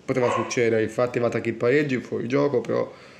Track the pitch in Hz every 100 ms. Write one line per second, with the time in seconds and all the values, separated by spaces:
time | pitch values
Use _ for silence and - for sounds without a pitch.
0 | - 131 120 113 113 - 117 110 107 117
1 | 123 123 117 117 117 110 123 143 147 127
2 | - 110 113 135 143 123 107 120 - -
3 | -